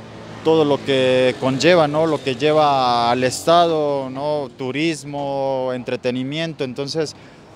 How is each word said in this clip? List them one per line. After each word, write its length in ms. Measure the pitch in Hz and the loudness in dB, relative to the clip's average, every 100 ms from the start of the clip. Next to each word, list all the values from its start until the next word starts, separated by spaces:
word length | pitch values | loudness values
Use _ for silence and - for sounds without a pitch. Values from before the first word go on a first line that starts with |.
| - - - - | -18 -18 -16 -4
todo 200 | 160 160 | 2 4
lo 180 | 147 135 | 4 2
que 540 | - 131 127 127 127 123 | 0 2 2 4 2 0
conlleva, 460 | 131 131 165 180 147 | -2 2 4 6 4
¿no? 200 | 151 160 | 2 0
Lo 180 | 143 | 0
que 120 | 139 120 | -4 -2
lleva 720 | 147 151 147 135 127 120 117 | 2 4 4 2 2 2 2
al 120 | 123 | 2
Estado, 840 | 127 - 165 170 170 156 147 139 131 | 0 0 4 4 4 2 0 -2 -6
¿no? 380 | 131 147 151 131 120 | -6 -4 -4 -6 -8
Turismo, 1120 | 127 135 165 147 143 143 139 139 135 131 127 | -6 -2 -2 -4 -8 -8 -6 -4 -2 -2 -4
entretenimiento, 920 | 127 123 123 123 127 131 151 165 147 | -6 -6 -4 -2 -4 -4 -4 -6 -6
entonces 500 | 131 123 139 156 147 - - - - | -6 -6 -6 -4 -6 -8 -20 -20 -20